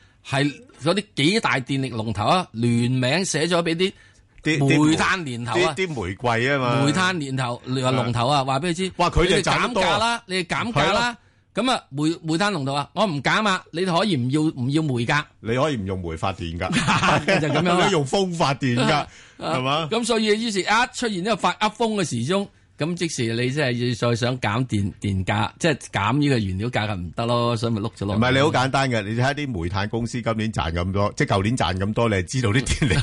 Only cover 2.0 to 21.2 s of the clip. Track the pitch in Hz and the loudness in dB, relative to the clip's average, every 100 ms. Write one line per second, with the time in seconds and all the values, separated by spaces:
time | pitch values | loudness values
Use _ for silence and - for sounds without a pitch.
2 | 110 101 113 180 175 113 120 117 120 131 | -4 -2 2 2 0 -2 2 2 2 2
3 | 123 160 190 151 160 175 170 165 190 - | 2 0 0 -2 0 0 0 0 -2 -4
4 | - _ _ - 147 156 139 143 151 156 | -18 _ _ -6 -2 2 4 4 4 4
5 | 170 185 151 120 120 175 175 147 190 143 | 2 0 -4 -6 -4 0 0 0 -4 -4
6 | 90 98 120 113 123 143 123 120 143 147 | -6 -2 0 2 2 0 2 2 2 2
7 | 185 185 139 135 127 120 - 131 127 120 | 0 -2 -4 -4 -4 -6 -4 -2 0 0
8 | 107 120 120 143 131 135 175 170 185 - | 0 0 2 2 0 -2 -2 -2 -4 0
9 | 175 156 175 165 165 156 202 233 170 208 | 0 4 4 2 2 0 0 0 0 0
10 | 226 233 - 185 175 147 196 226 151 208 | 0 -2 -4 -6 -4 -4 -2 0 0 2
11 | 240 233 _ _ _ - 247 240 - 139 | -2 -4 _ _ _ -4 0 -2 -4 -4
12 | 156 165 165 165 208 190 135 139 139 - | -2 -2 -2 0 0 0 -2 -4 -4 -2
13 | 208 143 139 175 214 185 - 156 190 165 | 0 0 0 2 2 0 -4 -4 0 0
14 | 214 151 123 147 156 139 123 147 156 123 | 2 0 2 2 0 0 0 0 0 0
15 | 117 147 147 _ 101 123 156 135 95 95 | 0 0 -2 _ -4 0 0 -2 -4 -4
16 | 87 80 95 90 85 85 92 165 165 180 | -6 -4 -4 -4 -6 -4 -2 0 0 2
17 | 185 151 - 190 151 147 175 175 - 175 | 2 2 2 0 2 0 2 2 2 2
18 | 135 202 190 170 147 135 135 120 233 151 | 0 0 0 0 0 0 0 0 2 0
19 | 131 - - - - 160 131 147 160 220 | -2 -10 -20 -10 -4 -2 0 -2 0 -2
20 | 233 233 220 214 233 196 175 214 247 - | 0 0 2 2 0 -2 2 2 2 -2
21 | 240 190 | -4 -2